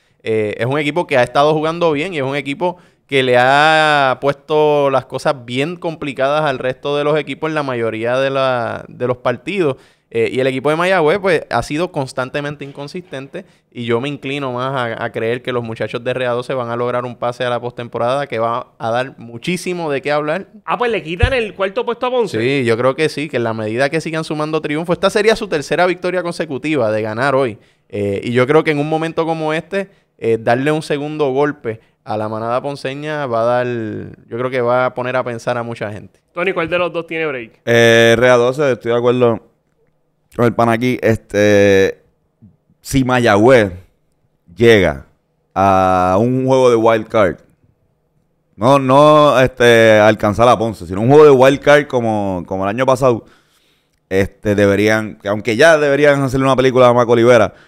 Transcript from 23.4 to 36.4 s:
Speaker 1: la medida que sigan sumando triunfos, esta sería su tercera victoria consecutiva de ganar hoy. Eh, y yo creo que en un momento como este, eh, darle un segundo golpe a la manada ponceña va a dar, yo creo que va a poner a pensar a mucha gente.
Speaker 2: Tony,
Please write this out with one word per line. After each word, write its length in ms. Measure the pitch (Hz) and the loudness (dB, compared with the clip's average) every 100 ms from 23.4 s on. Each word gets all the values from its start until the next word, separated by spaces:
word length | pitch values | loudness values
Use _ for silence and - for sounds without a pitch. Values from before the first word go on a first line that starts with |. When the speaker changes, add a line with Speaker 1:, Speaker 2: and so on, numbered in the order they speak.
Speaker 1:
la 100 | 117 | -4
medida 360 | 110 107 113 139 | -4 -4 -2 -2
que 100 | 160 | -4
sigan 240 | 160 160 | -6 -8
sumando 380 | 160 156 151 156 | -6 -6 -4 -4
triunfos, 320 | 156 147 170 | -4 -6 -4
esta 160 | 170 190 | -2 -2
sería 260 | 214 208 214 | 0 0 0
su 140 | 208 | -2
tercera 360 | 170 - 151 180 | -6 -4 -2 0
victoria 380 | 180 180 180 | -2 -4 -4
consecutiva 640 | 170 175 165 131 151 156 110 | -6 -6 -8 -6 -4 -2 0
de 120 | 107 | -2
ganar 340 | 110 107 139 135 | -4 -2 0 0
hoy. 220 | 135 104 _ _ _ | -2 -4 _ _ _
Eh, 320 | 107 101 98 | -6 -4 -4
y 80 | - | -2
yo 160 | 120 127 | 0 2
creo 160 | 151 | 2
que 80 | 165 | 2
en 80 | 147 | -2
un 80 | 147 | -2
momento 380 | 160 165 160 160 | -2 -4 -4 -4
como 260 | 165 156 | -4 -4
este, 380 | 156 160 196 190 _ _ _ | -4 -6 -8 -8 _ _ _
eh, 200 | 117 113 | -2 -2
darle 320 | 113 120 139 | 0 0 0
un 120 | 156 | -2
segundo 480 | 156 147 147 156 147 | -2 -6 -6 -4 -2
golpe 500 | 127 147 143 120 110 _ _ - | 0 -2 -2 -10 -10 _ _ -8
a 100 | 107 | -6
la 140 | 107 | -6
manada 320 | 110 113 123 | -6 -4 -4
ponceña 640 | 143 143 - 135 151 151 139 | -4 -8 -10 -8 -8 -8 -4
va 160 | 113 | -2
a 20 | |
dar, 240 | 117 123 123 | 0 0 -2
yo 720 | 120 110 104 98 - - 117 | -4 -6 -10 -12 -18 -12 -8
creo 120 | 127 | -4
que 120 | 127 | -2
va 240 | 120 123 127 | 0 0 0
a 80 | |
poner 240 | 123 123 127 | -4 -4 -4
a 60 | 123 | -6
pensar 320 | 117 - 120 | -8 -6 -6
a 60 | |
mucha 280 | 117 117 107 | -6 -8 -10
gente. 300 | 104 98 _ _ | -12 -16 _ _
Speaker 2:
Tony, 220 | - | -8